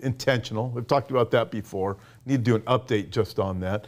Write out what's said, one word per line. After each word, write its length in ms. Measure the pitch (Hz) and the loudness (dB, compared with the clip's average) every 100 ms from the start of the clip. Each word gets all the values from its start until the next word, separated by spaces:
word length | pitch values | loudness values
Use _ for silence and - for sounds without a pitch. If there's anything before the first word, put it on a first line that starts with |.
intentional. 720 | 131 - 139 123 - 110 127 | -4 -2 0 0 0 -4 -4
We've 140 | 120 | -4
talked 280 | 117 139 - | 0 0 2
about 180 | 127 113 | 0 4
that 220 | 123 113 | 2 2
before. 440 | 110 - 98 95 98 - - 131 | -4 -6 -4 -2 -4 -12 -12 -2
Need 180 | 135 | 2
to 60 | 117 | 4
do 40 | 110 | 2
an 60 | |
update 480 | 120 127 - 107 95 | 2 0 2 -2 0
just 280 | 113 95 - | -2 -2 -2
on 220 | 98 92 | -2 -2
that. 260 | 92 104 | -2 -4